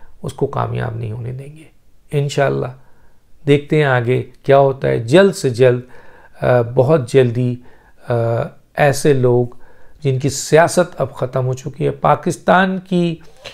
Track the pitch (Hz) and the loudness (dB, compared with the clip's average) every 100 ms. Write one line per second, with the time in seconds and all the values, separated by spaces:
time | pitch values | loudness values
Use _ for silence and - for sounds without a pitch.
0 | - - - - 139 127 117 120 120 113 | -18 -14 -14 -6 -6 -4 -4 -4 -6 -6
1 | 113 120 117 127 139 151 160 _ - - | -8 -10 -10 -12 -16 -20 -20 _ -20 -20
2 | - 147 143 147 135 135 131 131 - - | -8 -4 -4 -2 -2 -2 -6 -10 -20 -20
3 | - - _ - - 143 143 151 147 127 | -20 -20 _ -10 0 0 2 0 2 0
4 | 117 127 - - - 135 139 135 135 131 | 0 -2 -4 -10 2 4 4 2 -2 -2
5 | 113 165 196 - 139 113 127 123 - - | 2 4 4 2 -4 2 2 2 -4 -18
6 | - - - - 131 123 117 127 123 160 | -20 -20 -20 -6 0 2 2 0 2 2
7 | 120 135 123 117 123 123 - - _ - | 2 2 2 0 -4 -4 -12 -20 _ -20
8 | - 120 117 117 - - _ - 147 131 | -6 -2 -2 -2 -4 -10 _ 0 0 2
9 | 156 135 123 120 123 - - - - - | 2 2 4 2 0 -6 -18 -20 -20 -8
10 | 139 131 135 - - 151 170 - 175 - | -4 -2 -4 -6 2 4 4 2 -2 -4
11 | 147 - 127 135 127 127 139 - 143 139 | -8 -6 -6 -4 -4 -4 -10 -4 -4 -2
12 | 147 147 185 - - 180 190 190 185 180 | 0 0 -2 -4 2 2 2 -2 -2 -2
13 | 170 160 - - - | 0 -4 -12 -20 -20